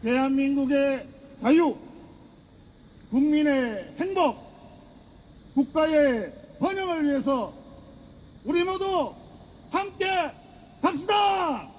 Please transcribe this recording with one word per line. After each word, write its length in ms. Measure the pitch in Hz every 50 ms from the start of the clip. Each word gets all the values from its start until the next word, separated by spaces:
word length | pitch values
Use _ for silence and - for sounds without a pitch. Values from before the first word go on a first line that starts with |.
대한민국의 1040 | 220 220 247 254 269 269 269 269 277 277 277 277 277 254 285 277 277 277 269 254 - - - - - - - -
자유, 340 | 196 226 294 330 349 294 226 - - - - - - - - - - - - - - - - - - - - - - - - - - -
국민의 840 | 208 254 285 302 302 302 302 294 277 269 254 240 220 196 175 - -
행복, 380 | - 320 381 392 381 339 269 - - - - - - - - - - - - - - - - - - - - - - - - -
국가의 760 | 269 277 262 - 311 311 320 311 302 294 277 247 226 196 156 - - - - - -
번영을 460 | 247 359 392 392 381 359 339 320 302
위해서 480 | 294 277 269 208 277 277 254 214 - - - - - - - - - - - - - - - - - - - -
우리 180 | 233 311 339 349
모두 500 | 370 381 370 392 392 381 349 277 214 - - - - - - - - - - - -
함께 600 | - 359 392 403 370 - 370 381 381 359 330 285 - - - - - - - - - -
갑시다. 840 | - 349 349 285 339 381 415 415 403 403 392 381 359 320 277 214 185 - -